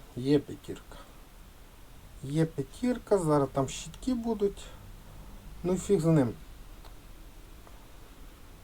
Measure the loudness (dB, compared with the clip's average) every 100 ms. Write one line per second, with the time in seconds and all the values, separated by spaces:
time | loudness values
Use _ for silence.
0 | -8 -4 4 4 2 -10 -12 -12 -12 -18
1 | -18 -20 -20 -20 -20 -20 -20 -20 -20 -18
2 | -18 -12 -2 2 2 0 -6 -2 0 0
3 | 2 4 6 4 4 2 -2 -4 -10 -8
4 | -2 -2 0 2 0 0 -12 -16 -16 -16
5 | -16 -16 -16 -16 -14 -6 -2 0 4 4
6 | 6 6 6 0 -12 -18 -18 -16 -16 -18
7 | -18 -18 -18 -18 -18 -18 -18 -18 -18 -20
8 | -18 -18 -18 -18 -20 -18